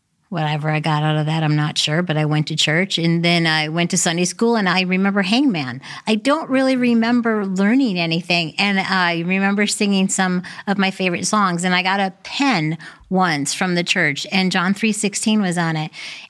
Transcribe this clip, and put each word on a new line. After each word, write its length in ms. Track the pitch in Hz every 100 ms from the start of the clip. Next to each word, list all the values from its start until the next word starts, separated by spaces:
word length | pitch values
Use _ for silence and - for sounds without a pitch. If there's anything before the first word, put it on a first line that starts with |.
| _ _ -
Whatever 420 | 170 151 151 151
I 100 | 156
got 220 | 151 151
out 160 | 156 156
of 80 | 151
that, 160 | 160
I'm 120 | 156 151
not 200 | 151 -
sure, 240 | - 156
but 160 | 180 151
I 80 |
went 220 | 151 151 151
to 80 | 156
church, 400 | - 160 190 -
and 260 | 170 170
then 240 | 170 170 165
I 220 | 156 156
went 220 | 165 175
to 80 | 180
Sunday 260 | 180 165
school, 320 | 175 - 233 226
and 100 | 185
I 140 | 180
remember 400 | 185 185 196 202
Hangman. 640 | 185 240 285 170 127 135 - - -
I 80 |
don't 340 | 220 254 302 294
really 260 | 262 262
remember 720 | 254 247 233 226 247 233 214
learning 540 | 196 185 202 262 254 180
anything, 560 | 165 165 165 175 160 -
and 220 | 202 190
I 400 | - 190 175 170
remember 460 | 170 190 196 202 208
singing 420 | - 208 190 190
some 340 | - 185 180 180 - -
of 120 | 196
my 120 | 190
favorite 360 | 190 185 175 180
songs, 380 | 214 190 170
and 100 | 185
I 80 | 180
got 180 | 185 202
a 140 | 190 -
pen 560 | - - 277 190 156 160 - - -
once 420 | 185 180 147 139
from 220 | - 185
the 100 | 175
church, 420 | 175 196 151 139 -
and 180 | 196 185
John 220 | 185 180
three 200 | 196 220
sixteen 500 | 208 202 - 220 214
was 160 | 190 175
on 180 | 165 160
it, 140 | 156 - - - -